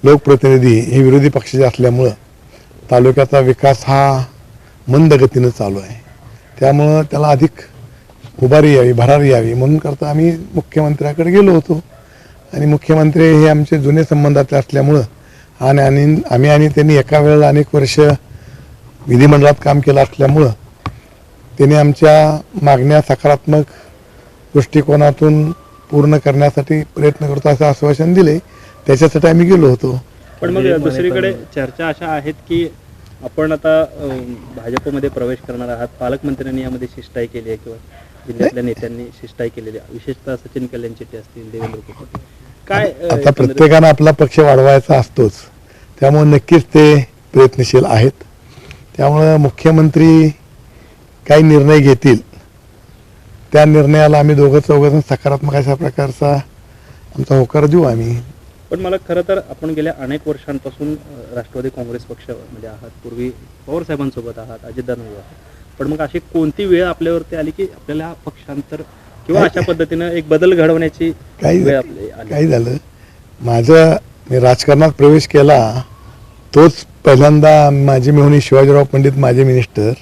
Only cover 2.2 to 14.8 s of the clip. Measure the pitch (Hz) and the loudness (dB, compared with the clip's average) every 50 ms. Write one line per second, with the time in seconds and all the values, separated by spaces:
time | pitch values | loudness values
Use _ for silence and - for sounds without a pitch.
2.2 | _ _ _ _ _ - - - _ _ _ - - - 127 123 123 131 127 143 | _ _ _ _ _ -20 -20 -20 _ _ _ -20 -6 -2 0 2 2 2 2 2
3.2 | 139 127 - 139 131 127 127 - - 135 135 - - - 135 139 139 139 135 131 | -2 0 0 0 2 0 -2 0 2 0 0 0 -2 -2 0 0 2 0 0 -2
4.2 | 127 - - - - - - - _ _ _ _ _ - 127 143 160 160 151 135 | -6 -10 -14 -20 -20 -20 -20 -20 _ _ _ _ _ -2 2 2 4 4 4 4
5.2 | 131 127 - 143 127 123 113 - 110 98 98 98 95 92 113 113 - - - _ | 2 2 0 0 -2 -2 -2 -4 -8 -8 -8 -10 -12 -16 -20 -20 -20 -20 -20 _
6.2 | _ - - - _ _ _ - 139 135 139 147 147 151 151 156 156 151 - 143 | _ -20 -20 -20 _ _ _ -2 0 0 2 2 2 2 0 0 -2 -4 -6 -4
7.2 | 147 151 147 131 156 156 - - - - _ - - - - _ _ _ _ _ | 0 0 0 0 0 -2 -2 -8 -20 -20 _ -20 -20 -20 -20 _ _ _ _ _
8.2 | - - - - - 127 139 151 147 151 147 131 123 123 123 117 117 120 139 147 | -20 -20 -8 -4 0 2 4 4 4 4 4 4 2 2 2 0 2 2 2 2
9.2 | 143 139 131 117 113 113 117 123 127 139 151 156 - 156 143 - - 147 147 151 | 2 2 2 0 0 -2 -4 -2 -2 0 -2 -2 -2 -6 -8 -8 -8 -6 -2 0
10.2 | 160 170 170 165 175 - - 175 - _ - 160 151 147 147 139 147 147 147 160 | 0 -2 -2 -4 -10 -10 -10 -10 -10 _ -4 -4 -2 -2 -4 -4 -6 -8 -6 -4
11.2 | 165 170 175 202 202 196 180 160 143 - 170 156 - _ - - _ _ _ _ | -4 0 2 2 4 4 2 0 0 -2 -6 -6 -8 _ -20 -20 _ _ _ _
12.2 | _ _ - _ _ _ - 143 147 151 151 147 - - 156 156 156 156 147 - | _ _ -20 _ _ _ -8 -4 -2 -2 -2 -2 0 0 0 2 2 0 2 2
13.2 | 160 160 156 151 156 156 151 151 151 - 165 156 135 139 147 160 160 - 156 151 | 2 4 4 4 4 4 2 0 -2 -2 -4 -4 -2 -2 0 0 0 0 0 0
14.2 | 147 147 147 139 139 - 143 139 131 _ - 139 | 0 0 0 0 -2 -2 -2 -4 -4 _ -4 -2